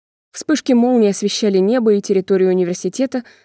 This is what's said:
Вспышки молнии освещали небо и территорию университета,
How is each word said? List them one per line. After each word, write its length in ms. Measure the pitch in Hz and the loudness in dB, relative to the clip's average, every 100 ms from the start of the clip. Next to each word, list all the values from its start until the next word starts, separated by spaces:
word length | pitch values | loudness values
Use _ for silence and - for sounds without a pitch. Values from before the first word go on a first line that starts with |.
| _ _ _ | _ _ _
Вспышки 420 | - - 302 - | -12 -4 -2 2
молнии 380 | 240 240 247 208 | 2 4 2 2
освещали 480 | 196 202 - 214 190 | 0 -4 -2 0 2
небо 360 | 190 254 220 | 2 0 2
и 60 | 202 | 0
территорию 500 | 196 190 185 190 185 | 0 -2 0 0 2
университета, 720 | 185 175 180 185 - 262 254 - _ | 0 -2 -4 -6 -4 -4 -4 -10 _